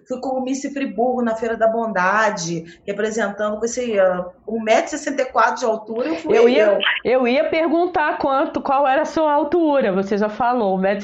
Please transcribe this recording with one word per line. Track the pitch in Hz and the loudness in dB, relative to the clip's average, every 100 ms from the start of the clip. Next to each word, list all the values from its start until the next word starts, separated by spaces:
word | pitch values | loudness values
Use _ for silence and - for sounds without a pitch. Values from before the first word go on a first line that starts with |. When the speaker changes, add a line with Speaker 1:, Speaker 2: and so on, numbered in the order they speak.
| - | -10
Speaker 1:
Fui | 247 | -8
como | 269 262 | -4 -4
Miss | 254 277 | -4 -6
Friburgo | 285 277 254 190 247 240 | -6 -6 -6 -2 -2 0
na | 233 226 | -2 -2
Feira | 233 226 | -4 0
da | 226 | 0
Bondade, | 226 226 185 185 208 214 185 165 170 - - - | 0 -2 0 2 2 2 0 -6 -6 -8 -16 -10
representando | 202 214 220 202 202 214 214 | -4 -4 -2 -4 -2 -4 -4
com | 233 | -6
esse, | 254 240 202 | -4 -2 2
ah, | 185 180 180 - - | 2 2 -6 -12 -8
um | 226 | -6
metro | 220 247 339 | 2 2 2
e | |
sessenta | 294 294 269 | -6 -6 -4
e | 254 | -2
quatro | 254 233 240 | 2 2 2
de | 247 | -2
altura, | 208 - 226 302 | -2 -4 -6 -4
eu | - | -4
fui | 202 220 | 0 6
Speaker 2:
Eu | 233 | 6
ia, | 254 208 | 6 4
Speaker 1:
eu. | 196 - - - 254 | 2 0 -2 0 2
Speaker 2:
eu | 240 | 2
ia | 262 311 | 2 2
perguntar | 330 320 330 359 349 302 339 | 0 0 0 0 0 -2 0
quanto, | 294 269 311 285 | 0 0 0 -4
qual | 220 269 285 | 0 2 2
era | 269 | 2
a | 311 | 0
sua | 320 311 | 0 2
altura, | 294 294 349 320 277 208 | 2 2 2 2 2 2
você | 190 196 208 | 0 0 0
já | 214 | -2
falou, | 214 240 254 202 185 | 0 0 2 0 2
um | |
metro | 190 202 | 0 0